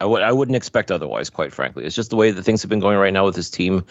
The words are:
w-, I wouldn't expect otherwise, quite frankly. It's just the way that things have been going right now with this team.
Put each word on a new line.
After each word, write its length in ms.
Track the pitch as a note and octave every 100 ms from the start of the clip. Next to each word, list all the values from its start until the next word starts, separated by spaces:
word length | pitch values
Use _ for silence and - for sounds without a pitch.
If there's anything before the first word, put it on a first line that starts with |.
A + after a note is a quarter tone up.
w-, 220 | G2+ A2
I 100 | G#2+
wouldn't 240 | B2+ C3+ B2+
expect 340 | - - -
otherwise, 400 | F2+ D2+ G#1+ -
quite 220 | - D2
frankly. 320 | - C2+ C2+ A#1+
It's 100 | F#2
just 140 | A2+
the 60 | A2+
way 140 | A2
that 120 | F#2+
things 200 | F#2 A2
have 60 | F2+
been 120 | G#2+
going 180 | F#2+ G2+
right 140 | G2
now 120 | F#2+
with 120 | G2 F2
this 140 | E2+
team. 340 | - F2+ F#2 F2